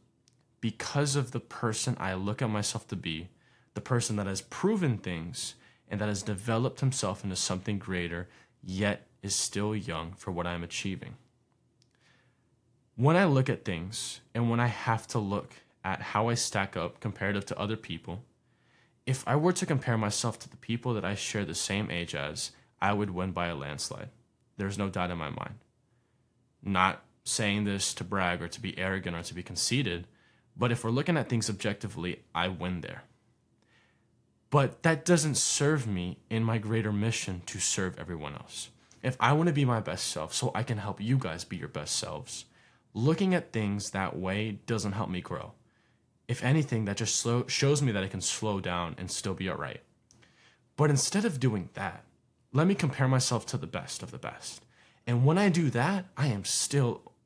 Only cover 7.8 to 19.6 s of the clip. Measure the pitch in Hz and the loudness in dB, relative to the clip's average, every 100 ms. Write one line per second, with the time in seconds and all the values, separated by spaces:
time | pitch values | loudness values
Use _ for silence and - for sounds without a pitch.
7.8 | 92 92 87 85 90 - - _ 92 95 | -2 -2 -2 -4 -8 -14 -20 _ -8 0
8.8 | 101 - - _ 98 - - 101 104 107 | 0 0 -6 _ -4 -2 -2 -2 -2 -2
9.8 | - 82 80 98 - 87 87 87 85 - | -4 -4 -6 -8 -6 -2 -2 -2 -4 -6
10.8 | 98 92 - - _ _ _ _ _ _ | -4 -6 -8 -16 _ _ _ _ _ _
11.8 | _ _ _ _ _ _ _ _ _ _ | _ _ _ _ _ _ _ _ _ _
12.8 | _ - 135 175 196 135 131 104 - 85 | _ 2 6 8 8 6 4 0 -2 -4
13.8 | 87 113 - - - 117 117 117 120 110 | -4 -6 -8 -10 -6 0 2 4 2 0
14.8 | - 113 - 117 101 101 - - - _ | 0 0 0 -2 0 -2 -4 -12 -20 _
15.8 | 92 95 - 104 113 117 - 107 98 92 | -4 -4 -2 2 2 2 0 0 -2 -2
16.8 | 85 - 107 98 98 101 98 - 101 110 | -4 -4 -6 -2 -2 -2 -4 -4 -4 -4
17.8 | - 82 - 90 - _ _ _ _ _ | -6 -10 -8 -10 -12 _ _ _ _ _
18.8 | _ _ - 131 - 135 165 180 | _ _ -4 -2 2 4 4 2